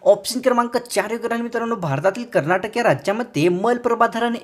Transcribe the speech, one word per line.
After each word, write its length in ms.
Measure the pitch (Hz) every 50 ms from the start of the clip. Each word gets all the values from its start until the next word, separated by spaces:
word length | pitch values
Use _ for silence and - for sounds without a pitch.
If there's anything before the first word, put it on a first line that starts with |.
| -
ऑप्शन 360 | 185 202 202 - - 240 254
क्रमांक 360 | 247 254 247 240 240 233 247
चार 340 | 240 240 - - 196 196 214
योग्य 180 | 226 233 220 233
राहील 140 | 233 233
मित्रांनो. 320 | 233 233 233 226 233 233 233
भारतातील 500 | 196 175 147 165 151 160 190 196 240 240
कर्नाटक 520 | - - 170 139 160 180 185 202 220 -
या 80 | 233 233
राज्यामध्ये 640 | 202 185 127 - 190 202 233 240 - - 143 156 180
मलप्रभा 580 | 175 180 202 233 240 240 240 233 233 226 233
धरण 300 | 226 233 226 233 240 233 226